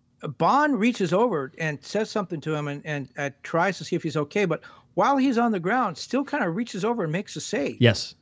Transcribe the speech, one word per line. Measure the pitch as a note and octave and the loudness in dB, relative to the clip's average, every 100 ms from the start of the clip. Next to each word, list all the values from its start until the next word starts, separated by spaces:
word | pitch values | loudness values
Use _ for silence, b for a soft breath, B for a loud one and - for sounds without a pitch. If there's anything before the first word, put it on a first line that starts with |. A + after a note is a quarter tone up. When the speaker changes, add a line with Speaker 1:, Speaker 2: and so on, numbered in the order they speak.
| _ _ D#3+ C3 | _ _ -10 0
Speaker 1:
Bond | E3 C4 D4+ A#3+ | 4 4 4 2
reaches | A#3 - F3+ | 2 2 2
over | F3+ A#3+ E3 C3 - | 2 2 0 -4 -4
and | D#3+ D3 | -4 -4
says | - G3+ G#3+ | -4 -4 -2
something | A3 F#3 E3 | -2 -4 -6
to | D#3 D3+ | -4 -2
him | C#3+ | -4
and, | C#3+ | -6
and, | D#3 D3 B2+ - | -6 -6 -6 -6
uh, | C#3+ - | -6 -8
tries | - E3 F#3+ F3+ | -4 0 0 -2
to | |
see | D#3 E3+ | -4 -4
if | |
he's | D#3+ D#3 | -2 -2
okay. | D3 G3+ F#3+ | -2 0 0
But | D3+ B B B | -2 B B B
while | - A3 C#4 | 0 2 4
he's | C4+ A#3 | 4 4
on | A#3+ | 2
the | G3+ | 0
ground, | E3+ B3 A3 - | 0 0 0 -4
still | - B3+ | -4 -2
kinda | C#4+ C#4+ F#3+ | -2 -2 -2
reaches | E3+ A#3+ G3 | -2 -4 -4
over | G#3 A#3 | -2 -2
and | E3 | -2
makes | E3 G#3 D3+ | -2 -4 -10
a | |
save. | - - - A2+ | -6 -2 -4 4
Speaker 2:
Yes, | A#2 G#2 - - | 4 4 -2 -10